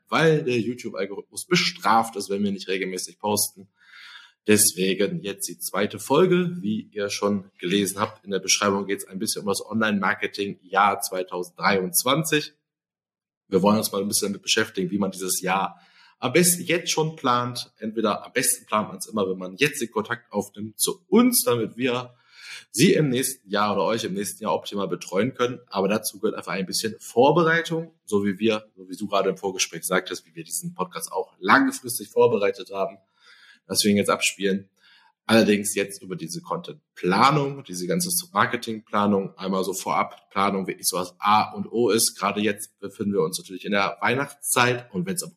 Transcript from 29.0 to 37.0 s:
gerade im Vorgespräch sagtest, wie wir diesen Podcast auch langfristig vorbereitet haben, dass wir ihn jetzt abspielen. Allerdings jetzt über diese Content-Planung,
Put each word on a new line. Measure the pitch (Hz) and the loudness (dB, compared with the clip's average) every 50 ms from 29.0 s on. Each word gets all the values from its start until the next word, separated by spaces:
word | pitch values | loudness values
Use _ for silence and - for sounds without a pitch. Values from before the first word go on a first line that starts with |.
| 104 95 | -4 0
gerade | 101 98 95 95 | 0 2 2 2
im | 92 | 0
Vorgespräch | 90 - 98 92 92 - - - 85 - | -2 -4 -6 -4 -4 -4 -6 -6 -8 -4
sagtest, | 85 92 92 92 - 92 - - | -2 0 0 0 -2 -6 -10 -12
wie | _ _ | _ _
wir | 85 80 | -16 -12
diesen | - - - - 87 87 | -10 -10 -8 -8 -8 -6
Podcast | - 92 - - 82 82 - | -6 -8 -6 -8 -10 -10 -6
auch | - 92 - - _ _ | -6 -6 -6 -6 _ _
langfristig | 92 98 113 135 139 131 - - - 123 - - 104 - | 0 4 4 4 4 2 0 -4 -8 -8 -8 -8 -10 -2
vorbereitet | - 120 123 120 113 104 101 98 95 - 92 - | 4 4 6 6 4 2 2 0 0 -2 -8 -8
haben, | 98 98 95 87 - - _ _ _ _ _ - - - - - - _ _ | -6 -4 -4 -4 -6 -10 _ _ _ _ _ -20 -20 -20 -20 -20 -20 _ _
dass | - 95 - | -4 0 2
wir | - 107 | 4 4
ihn | 101 | 4
jetzt | 101 98 95 | 4 4 2
abspielen. | 95 - - - - - 95 98 95 98 98 - _ _ _ _ _ _ _ _ _ _ _ | 0 0 0 -2 -2 0 0 0 0 -2 -4 -10 _ _ _ _ _ _ _ _ _ _ _
Allerdings | - 110 113 104 98 104 101 101 101 - | 4 4 6 6 6 4 2 0 -2 -2
jetzt | 101 98 95 - - | -2 -2 -2 -6 -12
über | 92 92 92 | -12 -10 -10
diese | 82 85 80 85 85 | -10 -10 -10 -10 -10
Content-Planung, | - - 87 85 - - 82 78 _ _ _ - | -8 -6 -6 -6 -8 -10 -16 -18 _ _ _ -4